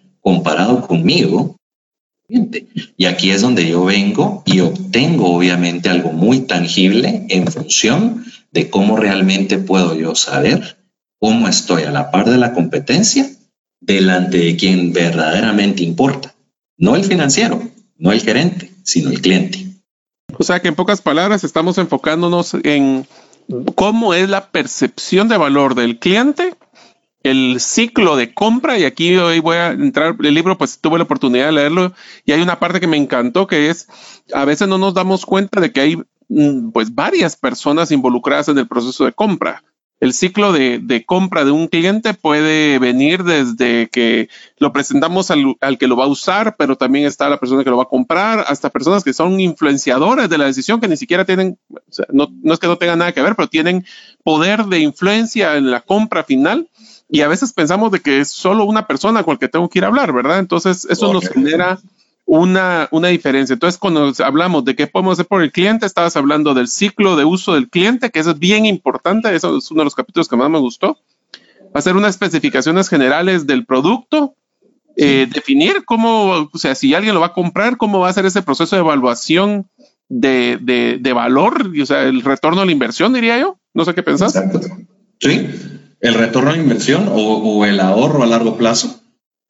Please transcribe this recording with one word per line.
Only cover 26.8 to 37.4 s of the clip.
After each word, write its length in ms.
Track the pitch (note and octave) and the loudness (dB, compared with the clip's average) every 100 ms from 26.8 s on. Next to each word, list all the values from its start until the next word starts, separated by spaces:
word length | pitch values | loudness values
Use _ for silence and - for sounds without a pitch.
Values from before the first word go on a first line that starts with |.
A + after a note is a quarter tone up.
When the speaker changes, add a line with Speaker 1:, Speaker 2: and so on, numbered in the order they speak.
| - _ _ _ | -20 _ _ _
Speaker 2:
el 360 | C#3 C3+ B2+ B2 | -2 0 0 -2
ciclo 560 | - - A#3 A#3 F#3 C#3+ | -2 -2 0 2 2 2
de 180 | A#2 | -2
compra, 460 | - G#3+ A#3+ D#4 A#3+ | -2 0 2 0 0
y 60 | C#3+ | 0
aquí 300 | - E3+ F3+ | 0 2 2
hoy 220 | E3+ E3 | 2 0
voy 180 | D#3+ E3+ | 0 0
a 100 | E3+ | 0
entrar, 440 | - C#3+ C3+ D#3+ A3+ | 0 -2 0 -2 0
el 140 | D3 | 0
libro, 240 | D3+ E3+ F#3 | 2 0 -2
pues, 220 | C3+ - | -4 -4
tuve 180 | D#3+ E3 | -2 0
la 60 | |
oportunidad 420 | E3 C3+ C3+ B2 C#3+ | 0 0 0 0 2
de 60 | |
leerlo, 420 | D#3 D3 F3 F3+ F3+ - - - | 2 2 0 -2 -4 -20 -8 -2
y 60 | |
hay 100 | D3+ | 0
una 180 | F3 E3+ | 0 -2
parte 200 | F3 F3+ | -2 -2
que 80 | E3+ | 0
me 100 | D3+ | 0
encantó, 480 | C3+ C3 A#2+ F3 F#3+ | 0 0 0 0 0
que 240 | E3 D3 | 0 0
es, 180 | E3+ - - - - _ | -2 -8 -20 -20 -20 _
a 120 | - C#3 | -2 0
veces 220 | D3+ G3+ | 0 0
no 120 | F#3+ | 0
nos 160 | G3 F#3 | 0 0
damos 320 | F#3 F#3+ - | 0 -2 0
cuenta 340 | F#3+ G3 G3+ | -2 0 0
de 100 | D#3+ | 0
que 80 | C3+ | 2
hay, 180 | C3+ E3 - _ _ | 0 0 -8 _ _
mm, 440 | D3+ D3 C3+ A2+ | 2 2 0 -2
pues, 240 | A2+ A2 A#2+ | -2 -2 -2
varias 400 | F3 F#4 E3+ | -2 0 0
personas 560 | - | -2